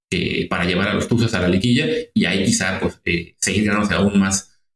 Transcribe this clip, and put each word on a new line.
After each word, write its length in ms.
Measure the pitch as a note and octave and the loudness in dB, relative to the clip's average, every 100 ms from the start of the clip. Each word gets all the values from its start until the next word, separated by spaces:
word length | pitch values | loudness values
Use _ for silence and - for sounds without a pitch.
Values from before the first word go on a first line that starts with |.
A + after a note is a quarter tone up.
| - | -6
eh, 380 | F2+ - - - | -2 -2 -2 -2
para 160 | F2+ | -2
llevar 240 | F2 F2+ G2+ | 0 0 0
a 60 | |
los 120 | G2 - | -2 0
Tuzos 280 | A#2 A2+ | 0 0
a 60 | F#2 | 0
la 80 | F2+ | 0
liguilla 380 | F#2+ B2 B2+ D#3+ - - | 2 2 2 2 -2 -2
y 100 | G#2+ | 0
ahí 200 | E2+ F#2+ | 0 0
quizá, 360 | - - F#2 F#2 | 0 0 -2 -2
pues, 200 | F2+ - | -4 -6
eh, 320 | - E2+ E2+ - | -4 -4 -4 -6
seguir 280 | G2+ G2 G#2+ | -2 0 0
ganándose 280 | G#2 G#2 | 0 0
aún 240 | E2+ G2 G2+ | 2 2 2
más, 400 | F#2+ G2 - _ _ | 2 0 -8 _ _